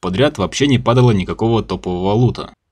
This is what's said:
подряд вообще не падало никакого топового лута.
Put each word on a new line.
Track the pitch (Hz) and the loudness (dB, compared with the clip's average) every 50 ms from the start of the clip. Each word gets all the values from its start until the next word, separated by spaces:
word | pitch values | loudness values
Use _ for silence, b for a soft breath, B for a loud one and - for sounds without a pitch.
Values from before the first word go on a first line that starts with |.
подряд | - 92 90 95 131 151 147 - | -6 -4 0 0 0 0 0 -2
вообще | 95 87 - - 139 147 | -4 -4 -2 -2 0 2
не | 135 123 | 2 2
падало | 127 117 117 127 123 123 | 2 2 2 4 4 4
никакого | 110 98 90 - 85 - 107 113 117 110 101 | 4 2 0 -4 -4 -2 0 0 0 0 0
топового | - 95 90 - 92 90 87 92 98 | -2 -6 -6 -4 -6 -4 -2 -2 0
лута. | 104 113 127 113 - - - - - _ _ _ | 2 2 2 0 0 -2 -8 -14 -16 _ _ _